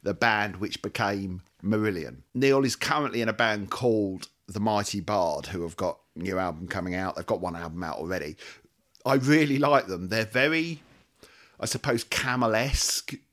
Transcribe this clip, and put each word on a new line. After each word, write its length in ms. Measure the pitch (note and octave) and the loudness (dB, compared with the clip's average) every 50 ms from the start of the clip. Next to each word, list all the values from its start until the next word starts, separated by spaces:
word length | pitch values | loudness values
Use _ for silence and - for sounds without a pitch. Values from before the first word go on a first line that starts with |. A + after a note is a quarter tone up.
| _ | _
the 120 | G2 G2 | -2 -2
band 420 | E2 - A#2 A2 G#2+ G#2 G#2+ F#2 | 2 4 4 4 4 2 -2 -4
which 260 | F2+ G2 G2+ - - - | -6 -6 -6 -6 -6 -8
became 600 | G2+ - - G#2+ G2+ G2+ G2+ G2 F#2+ F2+ F2+ - _ _ _ - | -6 -2 0 0 2 2 0 -2 -4 -6 -8 -10 _ _ _ -2
Marillion. 540 | G2 A2 G#2+ G#2+ G#2+ G2 F2 D#2 B1+ A#1+ B1+ - _ _ | 0 2 2 2 2 0 -2 -6 -8 -10 -14 -20 _ _
Neil 320 | B2 C3 C#3 C#3 C3+ C#3 | 2 4 4 6 6 4
is 120 | C3 A#2 | 2 0
currently 440 | - - - C3 D3 D3 C3+ - A#2 | -2 -2 0 0 0 0 -2 -2 0
in 80 | A#2 A2 | 0 0
a 40 | A2 | 2
band 380 | G2+ A#2+ A2+ G#2+ G#2 G2+ F#2+ | 2 2 2 2 0 -4 -6
called 580 | - - B2+ B2 A2+ G#2+ G#2 G2 F#2+ F#2 - - _ _ _ | -6 0 2 2 4 4 2 0 -2 -6 -10 -14 _ _ _
The 140 | - G2 G#2+ | -10 -6 0
Mighty 400 | G#2 A2 G#2+ G#2 G2+ - - G#2 | 0 2 2 2 0 0 -4 -6
Bard, 460 | F2 - G#2 G2+ F2+ E2 D2+ C#2+ - | -2 0 2 2 2 2 0 -2 -6
who 160 | C#2 F2+ F2+ E2+ | -6 -6 -6 -6
have 140 | E2+ D#2 | -6 -6
got 220 | - F#2+ F2+ D#2+ - _ _ _ | -2 -2 -2 -2 -4 _ _ _
new 240 | - F2 F#2+ F#2+ F#2 | -8 -4 -2 -2 0
album 300 | F#2 F2+ D#2+ D#2 F2+ F2+ | 0 -2 -4 -6 -8 -6
coming 260 | - G2 F2+ F2+ F2 | -6 -4 -4 -4 -4
out. 220 | F2+ F#2+ F#2+ - | -4 -4 -4 -4
They've 100 | - F2 | -6 -2
got 140 | - A#2 - | -2 -2 -2
one 160 | F2 F2+ E2+ | -2 -6 -6
album 260 | E2 E2+ E2+ D#2+ F2 F2+ | -6 -10 -10 -8 -6 -6
out 140 | E2 D2+ | -6 -6
already. 400 | - D#2+ E2+ F#2+ F2+ D2 D2+ D#2 _ - - - - _ _ _ _ _ _ _ _ _ | -6 -6 -4 -4 -4 -6 -8 -10 _ -16 -20 -20 -20 _ _ _ _ _ _ _ _ _
I 100 | B2 C3+ | 2 2
really 440 | C#3 B2+ C3 D3+ D#3+ D#3 D3 C#3 C3+ | 2 4 6 6 6 6 4 2 2
like 300 | C3 C#3+ D3 C3+ A2+ F#2+ | 4 4 4 4 4 2
them. 200 | F#2+ F2 F2+ F#2 | -4 -6 -4 -2
They're 140 | G2+ A2+ A2 | 0 0 0
very, 560 | G#2+ A2 B2+ C3 D3 D#3+ D#3+ E3 E3+ E3 D3 - _ - _ _ _ _ _ - - - - - _ _ _ | 0 2 2 2 2 2 0 -2 -2 -6 -10 -12 _ -20 _ _ _ _ _ -20 -20 -20 -20 -20 _ _ _
I 80 | - | -6
suppose, 380 | A2+ - - - C#3+ B2 A#2 - | -4 -4 -4 0 0 0 0 0
Camel-esque. 1080 | - - - - C3+ B2 B2+ B2+ A2+ A2 A2 A#2+ C#3 C3+ - - - - - - - - - _ _ | -2 -4 -2 0 0 0 2 2 4 4 2 2 2 0 0 0 0 -2 -4 -4 -8 -12 -14 _ _